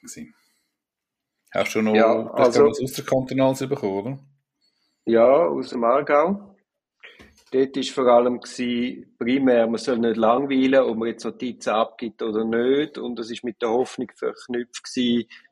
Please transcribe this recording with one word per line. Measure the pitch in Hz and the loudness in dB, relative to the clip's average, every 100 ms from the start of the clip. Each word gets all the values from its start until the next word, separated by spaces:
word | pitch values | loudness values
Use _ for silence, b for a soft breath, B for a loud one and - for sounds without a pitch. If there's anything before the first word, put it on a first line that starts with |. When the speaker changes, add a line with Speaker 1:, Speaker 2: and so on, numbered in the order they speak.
Speaker 1:
gewesen. | - - 78 _ _ _ _ _ _ _ _ _ _ _ _ | -20 -18 -20 _ _ _ _ _ _ _ _ _ _ _ _
Hast | - 98 110 | -4 -4 -2
du | |
noch | 110 107 | 0 4
Speaker 2:
Ja, | 113 113 110 - | 4 2 -2 0
Speaker 1:
das | 123 | 2
Speaker 2:
also | 117 143 | 4 4
Speaker 1:
was | - | 2
Ausserkantonales | 131 - - 131 127 131 135 135 131 | -6 -8 -4 -2 -2 0 0 0 -4
bekommen, | 135 104 98 | -4 -4 -4
oder? | 107 135 _ _ _ _ _ _ _ _ - | -6 -10 _ _ _ _ _ _ _ _ 0
Speaker 2:
Ja, | 113 117 139 170 | 4 6 6 2
aus | 139 127 | -2 -6
dem | 123 | -2
Aargau. | 117 135 147 147 165 202 - _ _ _ _ _ B B B B _ | 0 2 2 2 2 -2 -8 _ _ _ _ _ B B B B _
Dort | 131 135 139 | 0 0 -2
ist | 131 | -6
vor | - 127 | 0 4
allem | 120 123 120 | 6 4 -2
gsi, | - - 123 120 123 - - - | -8 -8 -4 -4 -4 -8 -16 -8
primär, | 117 135 131 120 113 | -2 0 4 4 2
man | 113 | 0
soll | - 120 | -2 0
nicht | 117 110 | 0 2
langweilen, | 113 120 139 135 131 135 | 2 2 0 0 2 4
ob | 123 113 | 2 0
man | 117 | -4
jetzt | 110 117 | -6 -10
Notizen | 107 127 110 - | -8 -10 -8 -2
abgibt | 107 - - 117 - | 0 -2 -4 -12 -8
oder | 117 107 113 | -4 -2 -2
nicht. | 117 120 139 151 - | 0 2 0 -2 -6
Und | 123 120 | -10 -10
es | 113 | -10
ist | 117 | -10
mit | 120 107 | -10 -6
der | 120 | -2
Hoffnung | 117 127 - 117 - | 0 -2 -6 -12 -8
verknüpft | 127 113 - 120 120 - - | -8 -8 -8 -8 -8 -12 -10
gsi, | - 123 120 113 B B | -2 0 0 -2 B B